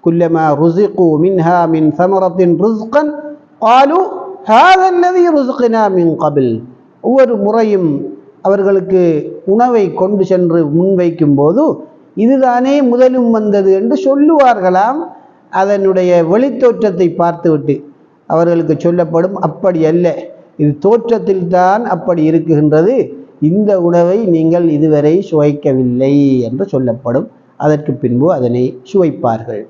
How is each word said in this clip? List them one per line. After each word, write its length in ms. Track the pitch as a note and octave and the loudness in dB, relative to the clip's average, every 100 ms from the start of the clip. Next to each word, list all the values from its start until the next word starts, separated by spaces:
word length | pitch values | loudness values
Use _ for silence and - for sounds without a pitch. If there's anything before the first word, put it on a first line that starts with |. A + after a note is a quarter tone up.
குல்லமா 520 | F3 E3+ E3+ D#3+ D#3+ C#3+ | 0 0 0 0 0 2
ருஸிகு 600 | E3 E3+ G#3 - F3 D3+ | 0 2 -2 2 0 2
மின்ஹா 460 | F3 F#3+ E3 F3 E3+ | 0 0 0 0 0
மின் 260 | D#3+ D#3 | 2 0
ஸமரத்தின் 600 | D3+ F3+ F#3+ F#3 F3 F3+ E3 | 0 0 0 -2 0 0 2
ரிஸ்கன் 520 | G#3 A3 A3+ D4 D4+ D4 - - _ _ | 0 -2 -2 -2 -2 -6 -14 -18 _ _
காலு 640 | A3 B3 C#4 E4+ F#4+ - - - | 2 4 4 2 -2 -8 -14 -14
ஹாதா 440 | - A3 F4 F#4+ F#4 | 0 4 6 6 4
அல்லதி 360 | F4+ F4+ F#4 F4 | 2 0 2 2
ருஸிக்னா 640 | D4+ B3+ B3+ A#3+ A3+ G#3+ | 2 -2 -2 -2 0 0
மின் 280 | F#3 E3+ D#3 | 0 0 0
கபில். 440 | D3+ C#3+ B2+ A2+ B2 - _ _ | -2 0 -2 -4 -10 -20 _ _
ஒவ்வொரு 360 | - C4 B3+ A3+ | -2 2 2 0
முறையும் 720 | G3+ A3+ A3 G3+ E3+ C#3+ - - - _ | -2 0 0 0 0 -4 -8 -14 -20 _
அவர்களுக்கு 920 | - G3 G3 G3 F#3 F#3+ F3 D3+ - - | -2 0 2 0 0 0 2 0 -4 -10
உணவை 500 | - G#3 B3 A#3+ F#3+ | -2 0 2 2 0
கொண்டு 300 | D3+ F#3 G#3 | -2 -2 0
சென்று 400 | F#3 F#3 F3 E3 | 0 0 2 0
முன்வைக்கும் 680 | D3+ D#3 F#3 F#3+ F3 E3 D3+ | 0 0 0 0 0 0 0
போது 420 | C#3 D3 G3 D4+ D#3 - - _ | 2 2 2 0 -2 -10 -20 _
இதுதானே 680 | - A3+ C4+ C4 A#3+ C4 C#4+ | -2 0 2 2 0 0 0
முதலும் 480 | C4 A#3+ B3+ B3+ A#3 | 0 2 2 2 0
வந்தது 420 | A3+ G#3 G3+ F#3+ | 0 0 0 2
என்று 240 | F#3+ A3+ C#4+ | 0 0 -2
சொல்லுவார்களாம், 1000 | C4+ C#4 D4 D#4+ C4 A3 F#3 F#3 G#3+ C#4+ E4+ - - _ _ | 0 2 2 4 4 2 0 0 0 -2 -8 -16 -20 _ _
அதனுடைய 720 | F#3+ G3 G3+ G3 F#3 F3+ F3 | -4 -2 0 0 0 2 2
வெளித்தோற்றத்தை 920 | D#3+ G3+ C4+ A#3 B3+ G3+ A3 F3 F3+ | 2 0 0 2 0 2 -4 0 -2
பார்த்துவிட்டு. 680 | E3+ E3+ D#3+ E3+ D#3 C#3 C3+ - _ _ _ _ | 0 -4 -2 -2 0 -2 -4 -6 _ _ _ _
அவர்களுக்கு 480 | D#3+ E3+ E3+ D#3 D3+ | -2 0 0 -2 -2
சொல்லப்படும், 560 | F3 F3 E3 E3 F#3 | -2 -2 -2 -2 -2
"அப்படி 520 | G3+ E3 - G3 F3 D#3+ | -2 -4 -2 -4 0 0
அல்ல, 280 | E3+ F3 C3+ - - - - | 0 0 -4 -12 -20 -20 -4
இது 220 | D3 C#3+ | -2 0
தோற்றத்தில் 680 | F#3+ A#3 A#3 A3+ F3 F#3+ E3+ | 0 0 0 -4 -2 -4 0
தான் 360 | F3+ F3+ G#3 | 0 2 0
அப்படி 460 | A#3 F3+ F3+ E3+ D#3 | -2 -6 -4 0 0
இருக்குகின்றது, 840 | E3 D#3+ D3 D3+ D#3 F3 C4 - - - - | 0 0 0 2 2 2 0 -4 -8 -20 -4
இந்த 400 | D3+ F#3 G#3 F#3+ | -2 0 0 0
உணவை 440 | E3+ F3 E3+ G3 | 0 2 2 0
நீங்கள் 440 | A3 E3 D#3+ F3 E3+ | 0 0 2 2 0
இதுவரை 580 | D3 D#3 D3+ D3 E3+ - | 0 2 2 2 0 0
சுவைக்கவில்லை" 1080 | D#3 D3 C#3+ D3 C3 B2+ B2 C3+ C#3+ C#3 C3 | 0 0 0 -2 0 0 0 0 2 2 0
என்று 240 | - B2+ | -2 -4
சொல்லப்படும். 640 | G3 C#3 B2+ A2+ A#2+ B2 A3+ _ _ _ | -4 -2 -2 -4 -4 -4 -4 _ _ _
அதற்கு 360 | D3 D3+ D3+ | -2 -2 -4
பின்பு 400 | B2+ B2 A#2 D3+ | -4 -2 0 0
அதனை 460 | E3 B2 A#2+ B2+ B2 - | 0 -2 0 -2 -6 -4
சுவைப்பார்கள். 720 | G3 E3+ B2+ B2 A2+ A#2 A2 G#2 | 0 0 -2 -4 -4 -6 -12 -12